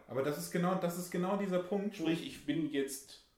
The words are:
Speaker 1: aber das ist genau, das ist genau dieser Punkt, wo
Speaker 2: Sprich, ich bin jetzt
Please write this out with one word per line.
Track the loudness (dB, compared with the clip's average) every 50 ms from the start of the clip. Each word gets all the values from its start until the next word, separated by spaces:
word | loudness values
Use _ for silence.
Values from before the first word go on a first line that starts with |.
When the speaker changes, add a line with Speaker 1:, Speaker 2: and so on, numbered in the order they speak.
| -12 -4
Speaker 1:
aber | -2 0
das | 0 0 0 -2
ist | -4 -2
genau, | 0 2 2 4 2
das | 2 2 0 -2 -2
ist | -6 -2
genau | -2 0 2 2 2
dieser | 0 0 2 2 0
Punkt, | 2 2 0 0 0 -2 -2 0
wo | 2
Speaker 2:
Sprich, | 2 2 2 0
ich | -8 -10 -8 -4
bin | 0 0 2 2 2
jetzt | 2 2 0 0 -2 -8 -10 -14 -18 -20 -20 _ _